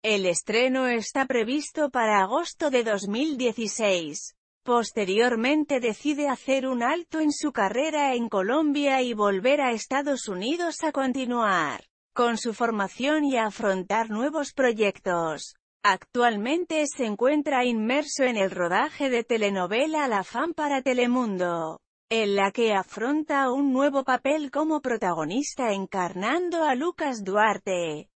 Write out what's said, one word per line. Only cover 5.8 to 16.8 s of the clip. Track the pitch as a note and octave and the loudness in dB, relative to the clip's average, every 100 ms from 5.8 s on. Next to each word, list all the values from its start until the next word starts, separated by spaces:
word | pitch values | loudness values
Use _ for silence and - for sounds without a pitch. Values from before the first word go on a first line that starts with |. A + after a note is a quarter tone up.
| A#3 G#3 C#4+ C#4+ D4 | -2 -2 -2 0 0
hacer | B3 - C4+ C4 | -2 0 0 0
un | B3+ | 0
alto | A#3 E4 E4+ D#4+ | 0 -2 -4 0
en | D#4 | 0
su | D4 D4+ | 0 -4
carrera | B3 G#3+ A3 D#4 D4+ C#4+ B3 | 0 0 0 -2 0 0 0
en | A#3 | 0
Colombia | G3+ F#3+ C4+ D#4 C#4+ C#4+ C4+ | 0 0 2 2 2 2 2
y | B3+ | 0
volver | A3 G#3 G3 A3+ D4 | 0 2 2 2 2
a | C4 | 2
Estados | A3+ - C4+ D4 C4 - | -2 -2 -2 -2 -4 -4
Unidos | F#3 G#3+ E4+ F4 D4+ | -4 -2 -2 -2 -2
a | D#4+ | -4
continuar | C#4+ C4 C4 B3 A#3+ A3 F#3 D3+ A2+ - _ _ | -2 -2 -2 -2 0 2 2 0 -4 -12 _ _
con | - A#3+ A3+ | 0 0 0
su | A#3 | -4
formación | G#3+ A#3 A3 F#3+ - C4 D#4 | -2 -2 0 -4 -2 0 0
y | C#4+ B3+ | 2 0
afrontar | A3 - G#3+ F#3+ F3+ A3+ A3+ | 0 -2 0 0 0 -2 -2
nuevos | G#3+ C#4 D#4 C#4 | -2 -2 -2 -6
proyectos. | - C4 A3 G#3 - - F3 E3 D3+ - - _ _ G#3 | 0 0 2 0 0 -2 0 0 -4 -10 -20 _ _ 0
Actualmente | F#3+ - B3 A#3+ G#3 A3 E4 F4+ D#4 | 0 -2 0 2 2 -2 -2 0 -2